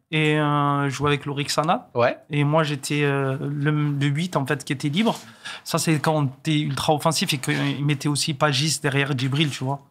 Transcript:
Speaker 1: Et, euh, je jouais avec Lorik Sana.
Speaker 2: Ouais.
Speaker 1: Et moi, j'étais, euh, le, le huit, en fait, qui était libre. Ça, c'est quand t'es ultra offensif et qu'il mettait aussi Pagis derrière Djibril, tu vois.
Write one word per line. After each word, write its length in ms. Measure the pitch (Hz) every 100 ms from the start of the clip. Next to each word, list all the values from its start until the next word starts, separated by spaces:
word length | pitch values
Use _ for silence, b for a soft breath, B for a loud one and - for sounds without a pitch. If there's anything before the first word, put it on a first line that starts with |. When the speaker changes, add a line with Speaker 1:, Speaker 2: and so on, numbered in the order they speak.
| -
Speaker 1:
Et, 300 | 156 151 151
euh, 460 | 147 147 143 143 139
je 40 | 131
jouais 140 | 147
avec 160 | 143 143
Lorik 240 | 139 139
Sana. 400 | - 151 233 -
Speaker 2:
Ouais. 240 | 123 123 151 -
Speaker 1:
Et 160 | 147 143
moi, 180 | 156
j'étais, 400 | 151 143 - 147
euh, 340 | 143 139 135 135
le, 300 | 135 147 147 151 147
le 140 | 143 143
huit, 300 | 143 180 160
en 80 | 131
fait, 180 | 147
qui 80 | -
était 160 | 143 151
libre. 320 | 156 226 - - B B B -
Ça, 140 | 165
c'est 200 | 165 151
quand 280 | 160 156 139 -
t'es 180 | 160 151
ultra 320 | 151 131 -
offensif 400 | 147 165 147 196
et 60 | 143
qu'il 460 | 147 147 143 135 143
mettait 220 | 143 147
aussi 260 | 143 -
Pagis 460 | 151 151 131 156 135
derrière 360 | 147 139 139 135
Djibril, 320 | 135 135 156
tu 160 | 127 131
vois. 160 | 139 -